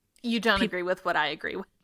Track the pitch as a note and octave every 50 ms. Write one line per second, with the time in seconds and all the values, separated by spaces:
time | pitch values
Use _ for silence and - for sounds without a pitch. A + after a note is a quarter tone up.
0 | _ _ _ _ - A#3+ A3+ A#3 G3 A#3 G3+ G3 G3 F3+ - F3+ F3 F3+ F#3 F3+
1 | - F3+ E3+ D#3+ D3+ C#3+ D3+ E3+ - - - F#3 F#3+ _ _ _